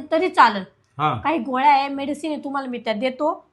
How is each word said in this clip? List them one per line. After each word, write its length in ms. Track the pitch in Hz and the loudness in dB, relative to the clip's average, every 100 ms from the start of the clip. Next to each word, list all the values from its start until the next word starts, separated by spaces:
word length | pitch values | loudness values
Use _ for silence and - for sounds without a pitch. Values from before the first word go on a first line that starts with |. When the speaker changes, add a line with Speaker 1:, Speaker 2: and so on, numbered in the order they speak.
| - | -2
Speaker 1:
तरी 180 | 320 359 | 0 0
चालेल. 340 | 359 240 208 185 _ _ - | 6 6 4 -6 _ _ -2
Speaker 2:
हा. 200 | 151 117 | -2 0
Speaker 1:
काही 200 | 277 330 | -2 -2
गोळ्या 340 | 285 254 285 | -2 2 4
आहे, 160 | 277 277 | 4 2
मेडिसिन 440 | 277 277 294 311 | -4 -6 -6 -6
आहे, 120 | 294 | -6
तुम्हाला 260 | 277 269 262 | -6 -6 -6
मी 80 | 240 | -6
त्या 160 | 233 | -4
देतो. 520 | 208 254 254 302 381 - | -2 -2 0 -2 -2 -10